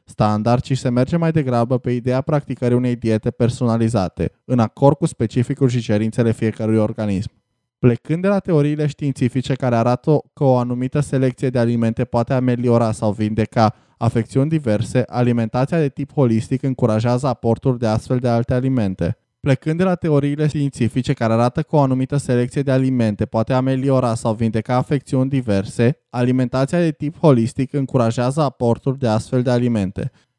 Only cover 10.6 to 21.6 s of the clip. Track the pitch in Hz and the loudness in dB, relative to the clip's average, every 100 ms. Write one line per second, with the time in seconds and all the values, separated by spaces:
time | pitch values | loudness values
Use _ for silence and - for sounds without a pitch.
10.6 | 120 123 127 147 139 135 131 - 135 123 | 0 -4 -2 -2 -2 0 0 -2 -2 0
11.6 | 117 120 113 113 123 117 117 131 127 123 | 0 2 0 -2 -2 -2 0 0 0 0
12.6 | 120 117 113 - 110 101 107 110 107 123 | 2 2 2 0 -2 0 -2 0 -2 2
13.6 | 107 - _ - 117 117 110 143 147 160 | 2 0 _ -4 -2 -2 -2 -2 0 0
14.6 | 131 104 113 131 - 117 123 120 113 123 | 0 -2 0 -2 -2 0 0 0 0 -2
15.6 | 135 170 143 - 139 - 123 110 - 131 | -2 0 -2 -4 -6 0 2 2 0 -4
16.6 | 139 127 120 107 120 123 139 117 117 113 | -2 0 0 2 0 0 -2 -2 -2 0
17.6 | 135 120 113 110 - 127 123 117 117 127 | 0 0 0 -2 -2 -2 0 0 0 -2
18.6 | 131 127 101 92 85 - _ _ 143 131 | 0 0 -2 -2 -4 -4 _ _ -2 -2
19.6 | 156 165 190 175 170 143 143 143 151 151 | -2 -2 0 0 0 0 0 -2 -2 -2
20.6 | 139 - 113 135 123 131 113 113 123 - | -4 -2 -2 -2 -4 -2 0 2 2 0